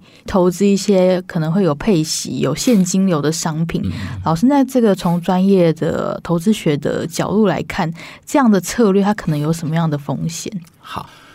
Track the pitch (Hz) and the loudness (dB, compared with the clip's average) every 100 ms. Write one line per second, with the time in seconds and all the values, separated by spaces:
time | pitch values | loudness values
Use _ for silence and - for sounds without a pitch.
0 | - - - 196 180 180 202 196 196 190 | -12 -20 -2 2 2 2 2 2 2 4
1 | 185 185 185 175 160 175 180 143 - 175 | 4 2 -2 -4 -2 0 0 0 0 0
2 | 160 - - 131 139 151 - 220 185 190 | 0 -4 -6 -4 -2 0 2 2 2 2
3 | 190 156 143 160 175 156 165 - 101 90 | 2 2 0 -2 -4 -4 -4 -2 -4 -6
4 | 95 - - 165 247 285 269 262 226 190 | -8 -6 -2 2 4 4 2 2 2 2
5 | 180 175 175 180 190 196 170 160 156 - | 0 -2 0 2 4 4 4 2 -2 -4
6 | - - - 170 170 214 175 143 151 - | -4 -6 -2 0 0 0 0 -2 -2 -4
7 | 165 - - 202 208 135 - - 160 165 | -4 -6 -2 2 2 0 -4 -4 -4 -6
8 | - - - 302 247 202 175 - 220 190 | -14 -20 -2 2 4 2 0 0 2 4
9 | 196 208 - 147 147 165 - 160 165 147 | 2 -2 -2 -2 -2 -2 -2 -2 -2 -2
10 | 143 143 160 165 - 165 - _ - - | -6 -6 -6 -8 -10 -12 -14 _ -14 -12
11 | - - - | -12 -20 -20